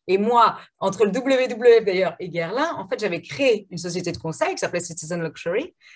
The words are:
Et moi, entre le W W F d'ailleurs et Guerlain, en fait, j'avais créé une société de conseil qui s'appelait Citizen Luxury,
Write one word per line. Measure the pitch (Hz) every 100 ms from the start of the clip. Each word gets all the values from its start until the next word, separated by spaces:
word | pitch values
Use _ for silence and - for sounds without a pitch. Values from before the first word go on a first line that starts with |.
| -
Et | 190
moi, | 214 240 220 - - _
entre | 190 185
le | 208
W | 214 254 262 254
W | 226 240 233
F |
d'ailleurs | 202 185 175 165
et | 180
Guerlain, | 165 165 233 330 -
en | 190
fait, | 240
j'avais | 208 170
créé | - - 277 208 -
une | 175
société | 180 175 170
de | 151
conseil | 160 160 320
qui | 330
s'appelait | - 175
Citizen | 165 160 156 175
Luxury, | 160 - 170 202 359 _ _